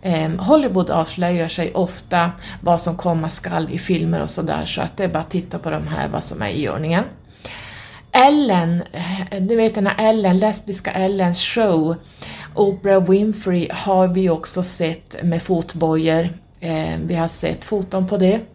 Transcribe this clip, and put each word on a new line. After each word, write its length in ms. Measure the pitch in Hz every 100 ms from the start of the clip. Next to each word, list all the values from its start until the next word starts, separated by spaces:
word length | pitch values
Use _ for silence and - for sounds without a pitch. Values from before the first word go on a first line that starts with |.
Ehm, 380 | 190 165 160 170
Hollywood 500 | 190 311 269 185 180
avslöjar 580 | 170 160 - 175 180 160
sig 260 | - 165
ofta 580 | - 180 - - 175 170 - - -
vad 200 | 185 170
som 160 | 170 170
komma 320 | 180 165 156
skall 380 | - 175 175 160
i 80 | 170
filmer 420 | - 180 165 165
och 80 | 151
sådär, 360 | - 170 147 -
så 160 | -
att 160 | - -
det 60 |
är 40 | 185
bara 120 | 165
att 100 | 160
titta 300 | 185 180 175
på 100 | 165
de 180 | 156 151
här, 200 | 156 -
vad 160 | -
som 180 | - -
är 80 | 101
i 200 | - 131
ordningen. 340 | 82 156 170 240 - - - - - - - - - -
Ellen, 720 | - 269 294 277 180 170 175 -
eh, 500 | - 175 190 185 196
du 140 | 190 233
vet 200 | 226 220
den 120 | 196
här 220 | - 220
Ellen, 280 | 226 196 180
lesbiska 540 | 214 208 - 190 -
Ellens 480 | 185 190 196 180 175
show, 560 | - 233 220 165 156 165 - - - - - -
Oprah 540 | 202 190 196 196 180
Winfrey, 580 | 196 214 208 190 180 165
har 360 | - - 185 185
vi 220 | 180 185
också 340 | 160 - -
sett 600 | 180 - 165 165 - -
med 180 | 175 170
fotbojor. 880 | - 175 165 175 165 160 160 160 175 175 - -
Ehm, 480 | 165 160 160 160 160
vi 80 | 175
har 120 | 165
sett 380 | - 160 165 -
foton 420 | 208 185 190 185
på 100 | 202
det. 220 | 185 220 220